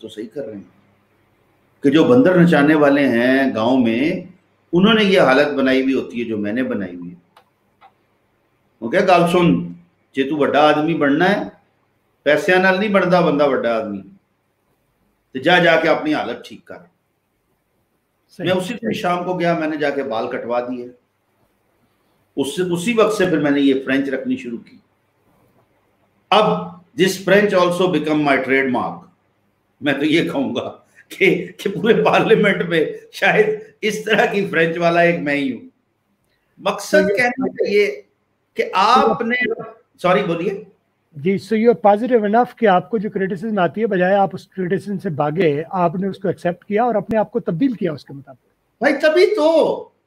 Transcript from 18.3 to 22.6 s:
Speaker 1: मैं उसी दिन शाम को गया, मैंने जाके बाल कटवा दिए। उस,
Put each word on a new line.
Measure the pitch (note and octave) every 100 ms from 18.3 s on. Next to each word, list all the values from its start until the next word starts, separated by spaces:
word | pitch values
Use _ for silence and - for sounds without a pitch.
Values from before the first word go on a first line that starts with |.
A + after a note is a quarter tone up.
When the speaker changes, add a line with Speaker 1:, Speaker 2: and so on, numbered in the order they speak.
| - F3
Speaker 1:
मैं |
उसी | F#3 F3
दिन | A3+ A3
शाम | - F3+ F3
को | F3+
गया, | F3 E3+ E3
मैंने | D#3 D3+
जाके | C#3+ C#3
बाल | C3 A2 B2
कटवा | B2 A2 A#2+
दिए। | B2 B2 B2 - _ _ _ _ _ _ _ _ _ _ _ _ _ C#3+
उस, | C3+ F3+